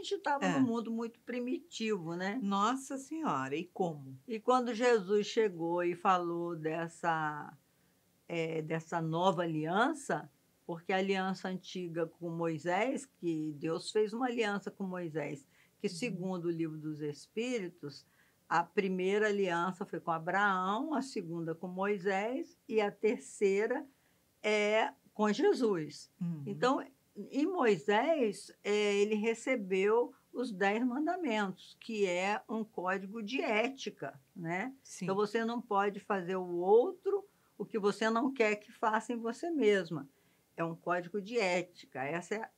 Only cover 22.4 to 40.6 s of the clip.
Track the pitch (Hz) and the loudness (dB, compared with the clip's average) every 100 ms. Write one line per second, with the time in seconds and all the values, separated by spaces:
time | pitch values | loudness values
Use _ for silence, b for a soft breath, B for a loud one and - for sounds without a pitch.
22.4 | 330 _ - 220 202 - 214 254 - - | -6 _ -2 2 2 2 0 0 -4 0
23.4 | 202 196 220 262 302 b b b b _ | 2 4 2 -2 -6 b b b b _
24.4 | - 214 208 214 233 - _ - 214 208 | 0 2 4 4 2 -2 _ 2 2 6
25.4 | 392 277 233 180 151 - - - 175 160 | 6 6 4 2 -2 -8 -16 -6 -4 -4
26.4 | 139 175 - 285 - - _ - 196 262 | -6 0 2 2 -2 -16 _ -16 -6 0
27.4 | 311 370 240 190 - 208 277 320 226 190 | 0 4 4 4 4 4 4 2 2 -2
28.4 | - - - 208 208 202 208 214 226 226 | -10 -8 -2 2 2 4 2 2 0 -2
29.4 | - 254 190 190 196 226 247 B B - | 0 -2 0 2 4 4 2 B B -6
30.4 | 247 185 196 214 254 247 311 359 311 214 | -6 0 2 2 0 0 -2 -2 0 0
31.4 | 196 185 - - - 220 196 175 190 214 | 0 -4 -14 -18 -8 0 2 2 0 -2
32.4 | - 226 214 - 180 190 190 226 202 262 | -4 -6 -6 -4 -2 -2 -4 -8 -6 -2
33.4 | 311 214 240 269 - - 139 - _ 196 | 0 0 -2 -6 -10 -8 -10 -12 _ -10
34.4 | 165 175 247 269 - - 180 196 208 226 | -6 -4 -6 -10 -16 -8 -2 0 0 0
35.4 | 226 240 - 196 208 247 - 202 175 185 | -2 -4 -2 2 2 0 -4 -4 -2 -4
36.4 | 180 175 180 220 359 359 392 392 - b | -2 -2 6 6 6 0 -2 -2 -4 b
37.4 | b b 208 226 202 196 220 226 262 269 | b b -6 0 0 2 2 2 2 4
38.4 | 214 208 - - 226 214 - 233 226 233 | 2 2 -6 -2 0 0 -2 -4 -4 -6
39.4 | 339 320 214 202 165 160 - b b b | -4 2 6 4 2 -6 -8 b b b
40.4 | b - | b -4